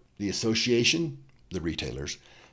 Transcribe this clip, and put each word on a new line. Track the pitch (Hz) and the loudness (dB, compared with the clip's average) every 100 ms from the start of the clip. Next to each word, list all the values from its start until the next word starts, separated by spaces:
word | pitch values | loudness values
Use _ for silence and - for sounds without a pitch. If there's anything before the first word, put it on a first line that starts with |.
| _ - | _ -4
the | 101 | -2
association, | - 113 113 123 120 120 165 160 - - - - | 0 0 0 2 4 4 2 0 -6 -16 -20 -10
the | 92 | -4
retailers, | 82 73 64 64 71 - - - - | -4 -4 -6 -6 -8 -10 -16 -20 -20